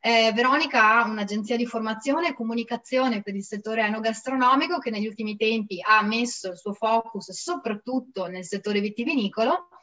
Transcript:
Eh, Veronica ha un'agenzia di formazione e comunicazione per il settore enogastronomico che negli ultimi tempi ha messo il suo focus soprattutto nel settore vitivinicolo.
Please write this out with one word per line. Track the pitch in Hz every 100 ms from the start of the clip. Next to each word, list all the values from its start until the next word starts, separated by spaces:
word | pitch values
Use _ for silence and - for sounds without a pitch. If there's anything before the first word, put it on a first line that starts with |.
Eh, | 220 233 226
Veronica | 214 247 285 302 254 214 226
ha | 226
un'agenzia | 214 202 208 214 240
di | 240
formazione | 226 220 220 277 302 339
e |
comunicazione | - 226 226 226 247 - 262 262 214
per | 202
il | 196 196
settore | 208 220 220
enogastronomico | 214 220 220 220 - 262 247 277 339 349
che | -
negli | 214 214
ultimi | 208 214 208
tempi | 220 226 208 185
ha | - 214
messo | 208 226 240 - 190
il | 175
suo | -
focus | 202 220 226 226 202 185
soprattutto | 185 - 349 226 208 - 254 254 - 180
nel | 185
settore | 180 202 202 202
vitivinicolo. | 208 208 240 302 202 - 226 349 - -